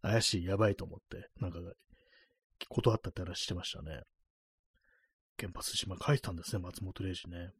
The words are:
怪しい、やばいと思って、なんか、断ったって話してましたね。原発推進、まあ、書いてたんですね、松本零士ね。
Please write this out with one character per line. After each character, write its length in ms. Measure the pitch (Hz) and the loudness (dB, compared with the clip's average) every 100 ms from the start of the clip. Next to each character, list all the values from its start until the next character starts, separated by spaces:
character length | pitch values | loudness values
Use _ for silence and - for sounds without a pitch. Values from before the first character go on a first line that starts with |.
怪 200 | - 113 | 2 4
し 180 | - 98 | 4 2
い、 40 | 87 | 2
や 120 | 98 | 6
ば 120 | 110 | 6
い 60 | 98 | 4
と 100 | 82 | -2
思 120 | - | -10
っ 20 | |
て、 300 | - - - - | -10 -12 -12 -4
な 80 | 92 | -4
ん 20 | |
か、 80 | 82 92 - _ - _ _ _ _ _ - - | -4 -8 -12 _ -20 _ _ _ _ _ -16 -4
断 280 | - 113 110 | 4 6 6
っ 40 | |
た 120 | 92 | 2
っ 20 | |
て 80 | - | -4
話 220 | 90 - | -4 -4
し 20 | - | -4
て 80 | |
ま 100 | 87 | -4
し 80 | - | -4
た 100 | - | -6
ね。 180 | 76 73 - _ _ _ _ _ _ _ _ _ _ _ _ - | -8 -8 -12 _ _ _ _ _ _ _ _ _ _ _ _ -8
原 120 | 98 | -8
発 180 | - - | -6 -4
推 40 | - | -2
進、 140 | 101 | -4
ま 80 | 95 | -2
あ、 40 | |
書 100 | - | 2
い 20 | 143 | 2
て 80 | |
た 80 | - | 2
ん 40 | 85 | -6
で 80 | - | -4
す 100 | 104 | -4
ね、 80 | |
松 200 | 87 - | -4 -6
本 200 | 95 - | -6 -4
零 100 | 95 | -4
士 160 | 90 87 | -4 -6
ね。 220 | 87 90 | -8 -10